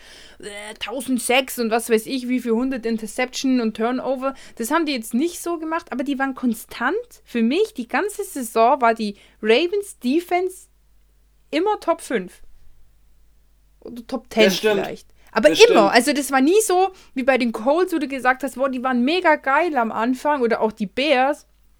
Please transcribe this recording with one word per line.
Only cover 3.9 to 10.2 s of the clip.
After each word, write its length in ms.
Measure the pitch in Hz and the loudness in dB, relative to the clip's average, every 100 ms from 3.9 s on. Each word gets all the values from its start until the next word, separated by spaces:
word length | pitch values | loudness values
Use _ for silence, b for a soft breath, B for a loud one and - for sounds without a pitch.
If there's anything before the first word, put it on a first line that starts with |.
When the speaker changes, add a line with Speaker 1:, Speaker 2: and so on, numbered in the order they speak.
| 254 247 262 269 262 B - | -2 -4 -4 -6 -8 B -10
Speaker 1:
Das 140 | 233 | -2
haben 160 | 320 302 | -2 0
die 60 | |
jetzt 200 | 262 - | -4 -4
nicht 280 | 233 339 - | -2 -2 -4
so 180 | 339 339 | -6 -6
gemacht, 340 | 320 330 - | -6 -6 -6
aber 100 | 254 | -8
die 160 | 277 262 | -6 -4
waren 160 | 269 | -4
konstant. 600 | 254 254 220 - - 247 415 480 - | -2 -4 -4 -10 -6 -4 -4 -8 -18
Für 180 | - 233 | -6 -2
mich, 320 | 226 330 440 | 0 0 -2
die 120 | - 220 | -4 -6
ganze 380 | 262 403 - | -4 -4 -6
Saison 560 | 392 285 226 226 233 285 | -10 -8 -4 2 4 4
war 140 | 233 | 2
die 220 | 226 214 196 b b | 0 -4 -8 b b
Ravens 560 | 214 240 349 403 392 - | 2 2 2 -2 -6 -6
Defense 720 | 240 311 | -2 -2